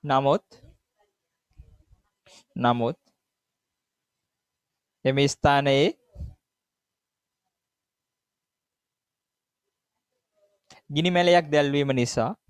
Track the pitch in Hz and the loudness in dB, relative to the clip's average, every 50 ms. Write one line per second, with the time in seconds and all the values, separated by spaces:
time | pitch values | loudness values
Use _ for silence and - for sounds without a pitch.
0 | - 147 139 131 139 139 147 214 _ _ - - - - _ _ _ _ _ _ | -4 0 -2 0 2 2 0 0 _ _ -20 -20 -20 -20 _ _ _ _ _ _
1 | _ _ _ _ _ _ _ _ _ _ _ - - - - _ _ _ _ _ | _ _ _ _ _ _ _ _ _ _ _ -20 -20 -20 -20 _ _ _ _ _
2 | _ _ _ _ _ _ - - _ _ _ - 123 120 120 120 117 117 175 _ | _ _ _ _ _ _ -20 -20 _ _ _ -4 -2 -2 0 0 -2 -4 -6 _
3 | _ _ _ _ _ _ _ _ _ _ _ _ _ _ _ _ _ _ _ _ | _ _ _ _ _ _ _ _ _ _ _ _ _ _ _ _ _ _ _ _
4 | _ _ _ _ _ _ _ _ _ _ _ _ _ _ _ _ _ _ _ _ | _ _ _ _ _ _ _ _ _ _ _ _ _ _ _ _ _ _ _ _
5 | _ 131 135 139 139 139 - _ - 151 143 139 139 139 139 139 147 190 339 _ | _ -2 0 0 0 0 -2 _ 0 2 2 2 2 0 2 2 2 0 -2 _
6 | _ _ _ - - - - _ _ _ _ _ _ _ _ _ _ _ _ _ | _ _ _ -18 -18 -18 -18 _ _ _ _ _ _ _ _ _ _ _ _ _
7 | _ _ _ _ _ _ _ _ _ _ _ _ _ _ _ _ _ _ _ _ | _ _ _ _ _ _ _ _ _ _ _ _ _ _ _ _ _ _ _ _
8 | _ _ _ _ _ _ _ _ _ _ _ _ _ _ _ _ _ _ _ _ | _ _ _ _ _ _ _ _ _ _ _ _ _ _ _ _ _ _ _ _
9 | _ _ _ _ _ _ _ _ _ _ _ _ _ 403 _ _ _ _ _ _ | _ _ _ _ _ _ _ _ _ _ _ _ _ _ _ _ _ _ _ _
10 | _ _ _ _ _ _ _ _ _ _ _ _ _ _ - - _ _ 147 143 | _ _ _ _ _ _ _ _ _ _ _ _ _ _ -20 -20 _ _ -4 -2
11 | 165 180 180 175 175 175 175 175 165 147 147 147 143 143 139 143 143 139 135 127 | -2 0 0 2 4 4 4 4 2 2 0 0 0 0 0 -2 -2 -2 0 -2
12 | 120 120 - - 113 120 - _ _ | -2 -2 -2 -4 -4 -4 -6 _ _